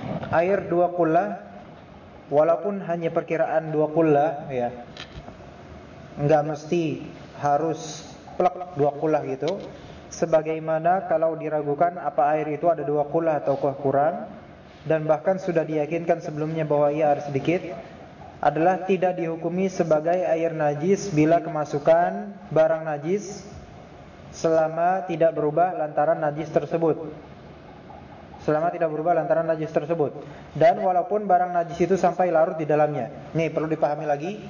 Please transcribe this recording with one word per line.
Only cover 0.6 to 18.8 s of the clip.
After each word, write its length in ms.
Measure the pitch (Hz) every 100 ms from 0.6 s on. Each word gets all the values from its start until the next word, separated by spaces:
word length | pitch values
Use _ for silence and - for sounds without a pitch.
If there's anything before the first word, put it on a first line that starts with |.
| 170
dua 240 | 170 175
kullah, 480 | 175 160 170 208 202 - - - - - - - - -
walaupun 480 | 143 160 165 202 196 165
hanya 240 | 170 165
perkiraan 640 | 165 165 160 160 160 160
dua 160 | 151 151
kullah, 560 | 160 160 143 156 - -
ya, 160 | 131 120 - - - - - - - - - - - - - - -
nggak 220 | 143 156 151
mesti 640 | 147 - 175 160 131 - - - -
harus 640 | 143 143 160 151 - - - - - -
plek 400 | 180 180 180 143
dua 160 | 147 139
kullah 240 | 160 147 135
gitu. 320 | 135 147 202 208 - - - -
Sebagaimana 960 | - 170 160 156 160 160 160 165 190 180
kalau 240 | 160 160
diragukan 640 | 151 151 151 143 143 170 175
apa 400 | 147 156 147 156
air 160 | 151
itu 160 | 147 170
ada 160 | 156 143
dua 240 | 147 143
kullah 320 | 165 165 147
atau 160 | 147 135
kurang, 720 | 143 135 135 139 151 202 - - - - - - 147
dan 240 | 160 156
bahkan 320 | 147 160 185
sudah 240 | 180 165 151
diyakinkan 560 | 156 147 165 170 165
sebelumnya 480 | 160 151 156 160 151
bahwa 240 | 147 147
ia 160 | 151 151 139
air 80 | -
sedikit, 400 | 139 131 165 - - - - - - - - 147
adalah 400 | 151 165 180